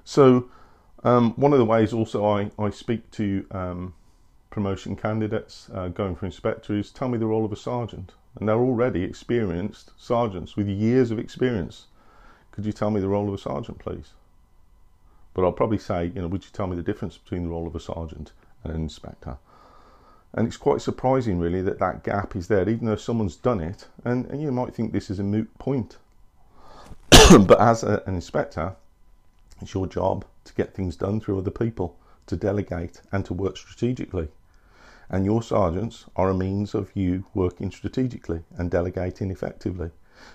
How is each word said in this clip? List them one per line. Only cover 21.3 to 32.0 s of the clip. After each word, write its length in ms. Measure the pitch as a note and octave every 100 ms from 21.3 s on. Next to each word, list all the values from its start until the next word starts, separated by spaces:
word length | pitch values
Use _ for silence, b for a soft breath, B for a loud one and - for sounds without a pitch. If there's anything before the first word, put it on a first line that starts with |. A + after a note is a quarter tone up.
| F2
really, 220 | E2+ F#2
that 180 | F#2+ -
that 240 | F#2 -
gap 320 | - G2+ - F#2+
is 140 | E2
there, 180 | G2+ F#2+
even 200 | A#2 A2+
though 100 | G#2
someone's 400 | - A#2 G2+ -
done 240 | B2+ G#2+
it. 260 | D#2+ G#2+ - -
And, 220 | A#2+ B2+ -
and 160 | C#3
you 100 | D3+
might 240 | B2 B2 -
think 160 | A2
this 180 | G2+ -
is 100 | F#2+
a 40 |
moot 340 | G2+ G#2+ A2 -
point. 400 | C3 C#3 - - _ - - - - B B B B B -
<coughs> 360 | - G#4+ C#3+ F#2
But 140 | A#2
as 220 | A#2 A2+
a, 200 | G#2 G#2 -
an 100 | F#2
inspector, 600 | - D3 D3 - F2 - - - - - - _ - -
it's 120 | -
your 140 | F#2+ F#2
job 380 | F2 F#2+ G2+ - -
to 100 | - -
get 180 | -
things 220 | - F#2 -
done 260 | F#2+ G#2+
through 160 | G#2+ F#2+
other 140 | F#2
people, 440 | - A#2 A2 F2 -